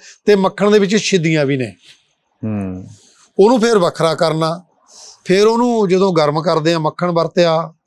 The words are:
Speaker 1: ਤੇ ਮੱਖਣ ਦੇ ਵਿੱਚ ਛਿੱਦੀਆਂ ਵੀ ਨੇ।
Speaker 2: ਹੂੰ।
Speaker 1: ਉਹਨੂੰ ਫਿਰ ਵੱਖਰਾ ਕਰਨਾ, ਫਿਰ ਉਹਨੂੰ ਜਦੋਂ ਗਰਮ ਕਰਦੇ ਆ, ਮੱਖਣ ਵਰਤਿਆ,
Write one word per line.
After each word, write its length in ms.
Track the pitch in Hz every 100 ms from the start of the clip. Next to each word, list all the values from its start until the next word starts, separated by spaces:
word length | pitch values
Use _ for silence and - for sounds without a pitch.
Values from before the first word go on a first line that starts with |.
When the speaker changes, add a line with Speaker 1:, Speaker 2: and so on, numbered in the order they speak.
| - - -
Speaker 1:
ਤੇ 100 | 208
ਮੱਖਣ 360 | 190 190 202
ਦੇ 80 | 208
ਵਿੱਚ 180 | 196 208
ਛਿੱਦੀਆਂ 480 | - 196 160 160 139
ਵੀ 120 | 139
ਨੇ। 160 | 110 95 - - _ _ _ _
Speaker 2:
ਹੂੰ। 440 | 113 104 95 92 - - _ _ _ -
Speaker 1:
ਉਹਨੂੰ 220 | 202 254
ਫਿਰ 160 | 233 220
ਵੱਖਰਾ 380 | 170 - 165 156
ਕਰਨਾ, 480 | 165 156 160 175 - _ _ - - - -
ਫਿਰ 200 | 185 214
ਉਹਨੂੰ 440 | 233 247 233 196
ਜਦੋਂ 240 | 185 196
ਗਰਮ 280 | 165 147 151
ਕਰਦੇ 320 | 165 160 156
ਆ, 60 | 170
ਮੱਖਣ 320 | 156 - 175
ਵਰਤਿਆ, 640 | 170 160 185 170 160 165 -